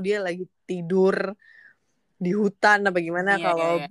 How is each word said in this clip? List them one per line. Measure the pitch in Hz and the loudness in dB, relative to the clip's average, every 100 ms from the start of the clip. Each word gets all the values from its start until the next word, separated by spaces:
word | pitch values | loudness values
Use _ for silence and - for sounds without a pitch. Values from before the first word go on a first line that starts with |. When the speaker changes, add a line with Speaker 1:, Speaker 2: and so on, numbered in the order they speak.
Speaker 1:
dia | 190 208 | -2 -2
lagi | 185 175 180 _ | -4 -6 -10 _
tidur | - 185 170 190 190 196 190 208 _ - - _ _ _ _ - | -10 -8 0 4 4 2 -4 -10 _ -20 -20 _ _ _ _ -6
di | 180 | -2
hutan | 202 202 196 208 202 | 0 0 2 2 4
apa | 202 180 | 2 -2
gimana. | 165 175 190 196 | -4 -4 0 0
Speaker 2:
Iya, | 190 | 0
Speaker 1:
Kalau, | 170 165 | 0 0
Speaker 2:
iya, | 170 | -2
iya. | 180 | -4